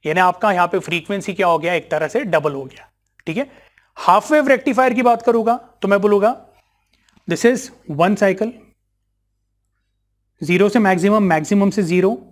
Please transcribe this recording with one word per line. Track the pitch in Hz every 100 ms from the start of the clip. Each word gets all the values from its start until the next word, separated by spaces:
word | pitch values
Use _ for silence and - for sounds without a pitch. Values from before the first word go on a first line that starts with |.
यानी | 156 170
आपका | 185 180 214
यहां | 180 175
पे | 190
फ्रीक्वेंसी | 160 170 160 202 190
क्या | 180 180
हो | 165
गया, | 170
एक | 175 -
तरह | 156 151
से | -
डबल | 233 160 147
हो | 139
गया, | 131 - - _ _ _ -
ठीक | 165
है। | 269 - _ _ _ -
हाफ | - 202 -
वेव | 302 277
रेक्टिफायर | 254 - 247 262
की | 240
बात | 247 233
करूंगा | 247 233 220 240 - _
तो | 196
मैं | 202
बोलूंगा, | 208 202 208 - - _ _ _ _ _ _ _ -
this | 170 233
is | 240 - - -
one | 147 180 208
cycle, | 196 190 220 - _ _ _ _ _ _ _ _ _ _ _ _ _ _ _ _ _ _
ज़ीरो | 151 180 202
से | 226
मैक्सिमम, | 202 185 196 214
मैक्सिमम | 196 160 151 202 196
से | 214
ज़ीरो | 170 180 190 240 -